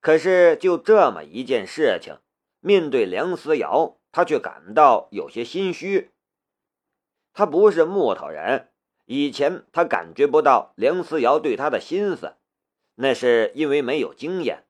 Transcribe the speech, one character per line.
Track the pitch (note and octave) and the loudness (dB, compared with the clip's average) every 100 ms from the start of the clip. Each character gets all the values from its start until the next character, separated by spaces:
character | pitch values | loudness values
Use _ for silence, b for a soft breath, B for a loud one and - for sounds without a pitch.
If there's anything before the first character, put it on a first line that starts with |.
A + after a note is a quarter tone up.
可 | - D#3+ | 2 2
是 | E3 F#3 F3 D#3+ | 4 4 4 4
就 | F#3 E3+ | 0 -2
这 | - G#3+ D#3 | 2 4 4
么 | F#2 | 0
一 | D2+ F#2 | -14 -12
件 | B2+ B2+ F#2+ | -4 -4 -4
事 | - D3 F2+ | -2 0 0
情， | - D#2 _ _ _ _ | -6 -20 _ _ _ _
面 | E3 G3 D#3+ | 0 0 2
对 | B2+ G2+ | -2 -2
梁 | F#2 E3 | -2 -6
思 | F3 D3 D3+ | -6 -4 -2
瑶， | D#2+ G#2 E3 _ _ | 0 -2 -2 _ _
他 | - | -2
却 | E3+ D3 | 0 -2
感 | - - E2 | -4 -16 -4
到 | A2 D3+ A2+ - | 4 4 4 -2
有 | G2+ C#2+ | -10 -10
些 | - | -10
心 | A#2 E3+ F#3+ | -8 -6 -6
虚。 | E3 F3+ G3 - _ _ _ _ _ _ _ _ _ _ _ _ | -6 -4 -4 -4 _ _ _ _ _ _ _ _ _ _ _ _
他 | - G3 | -2 0
不 | D3 G#3 | 4 4
是 | E3 | 4
木 | D#3+ G3+ C#3 | 0 2 -2
头 | F2 D2 | -2 -8
人， | D2+ E2+ B2+ - _ _ _ _ | -8 -4 -4 -6 _ _ _ _
以 | C3 C#3+ | -4 -4
前 | B2 C#3+ F3+ _ | -2 -4 -4 _
他 | - | -2
感 | E3+ - E2 | -2 -2 -6
觉 | D#2+ C#3+ | -2 2
不 | D3+ | 4
到 | C#3 B2 - - | 4 2 0 -4
梁 | A#2 F3+ | -2 -2
思 | E3 D#3+ | -4 -2
瑶 | A#2+ D3 | 0 0
对 | D#3 G#2+ | -2 -4
他 | C#3+ | -4
的 | A#2 | -6
心 | - E3+ G3+ | -6 -6 -4
思， | D#3+ D2+ _ _ _ _ _ _ _ | -6 -10 _ _ _ _ _ _ _
那 | C3 | -2
是 | B2+ B2 A#2 G#2+ | 0 2 2 0
因 | G#2+ D3+ | -2 -2
为 | C#3+ | -2
没 | B2 D3 | -2 -4
有 | F#2+ | -4
经 | - D3 F#3 | -8 -8 -6
验。 | C#3 D#2 _ | -6 -8 _